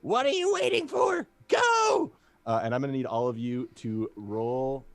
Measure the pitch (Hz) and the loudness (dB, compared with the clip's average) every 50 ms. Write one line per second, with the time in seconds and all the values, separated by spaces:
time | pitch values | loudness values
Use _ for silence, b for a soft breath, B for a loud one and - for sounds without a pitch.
0 | - 123 190 240 262 277 277 370 359 370 403 359 370 - 381 - 339 277 - - | -2 0 0 2 2 2 0 2 2 0 0 2 2 2 2 0 0 -2 0 2
1 | - 392 381 349 - - _ _ - _ - - - 480 466 453 440 440 427 - | 2 2 2 0 -4 -8 _ _ -4 _ 2 2 4 4 4 4 4 4 2 2
2 | 320 - b b b b b b _ 113 113 113 - 113 120 123 135 139 135 135 | 0 -2 b b b b b b _ -2 0 0 0 0 -2 -2 -2 -2 -2 -4
3 | 127 - 110 117 123 123 120 113 117 123 120 123 123 - - - - 113 110 110 | -4 -2 -2 -2 0 -2 -2 -2 -4 -4 -4 -4 -6 -8 -12 -12 -8 -6 -4 -4
4 | 110 110 - - 104 101 104 110 113 117 123 127 131 131 135 135 131 - | -4 -6 -6 -12 -10 -8 -6 -4 -4 -2 -2 -2 -2 -2 -4 -6 -8 -14